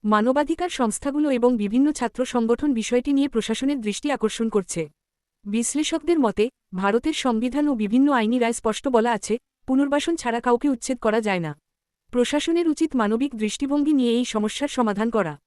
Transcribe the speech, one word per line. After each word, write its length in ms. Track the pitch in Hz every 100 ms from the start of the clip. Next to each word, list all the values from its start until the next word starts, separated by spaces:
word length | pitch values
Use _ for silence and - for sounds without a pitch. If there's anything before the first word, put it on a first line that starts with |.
মানবাধিকার 640 | 208 214 226 262 294 330 359
সংস্থাগুলো 600 | - 240 - 285 285 302
এবং 260 | 254 240 240
বিভিন্ন 360 | 202 233 285
ছাত্র 320 | 294 233 -
সংগঠন 480 | 254 240 226 240 294
বিষয়টি 400 | 233 208 247 269
নিয়ে 160 | 277 285
প্রশাসনের 520 | 226 208 220 269 285
দৃষ্টি 320 | 208 202 294
আকর্ষণ 360 | 269 214 - 226
করছে। 400 | 208 180 170 151 _ _ _ _ _ 202
বিশ্লেষকদের 720 | 220 233 285 302 320 311 330
মতে, 300 | 240 196 226 _ _
ভারতের 380 | 180 196 226 311
সংবিধান 560 | 311 262 220 247 269 294
ও 60 |
বিভিন্ন 380 | 247 208 240 285
আইনি 260 | 262 214 247
রায় 140 | 233
স্পষ্ট 360 | 233 226 214 285
বলা 240 | 240 233
আছে, 260 | 220 - 220 _ _ -
পুনর্বাসন 500 | 262 285 285 302 339
ছাড়া 240 | 247 233
কাউকে 280 | 247 240 294
উচ্ছেদ 300 | 247 - 254
করা 220 | 226 214
যায় 180 | 214 185
না। 180 | 160 147 _ _ _ _ _
প্রশাসনের 560 | 247 240 294 330 330 339
উচিত 280 | 294 320 262
মানবিক 380 | 208 226 277
দৃষ্টিভঙ্গি 580 | 226 214 - 277 285 294
নিয়ে 200 | 294 240
এই 120 | 233
সমস্যার 440 | 247 214 214 - 285
সমাধান 420 | - 226 196 226
করা। 280 | 226 170 147